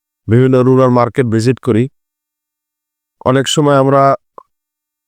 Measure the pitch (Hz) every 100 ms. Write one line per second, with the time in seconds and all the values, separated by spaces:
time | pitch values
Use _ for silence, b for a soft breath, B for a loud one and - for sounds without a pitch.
0 | _ _ - 113 131 127 127 131 131 123
1 | 120 - 120 110 113 127 - 110 127 _
2 | _ _ _ _ _ _ _ _ _ _
3 | _ _ - 131 135 - 147 139 135 139
4 | 139 135 _ - - _ _ _ _ _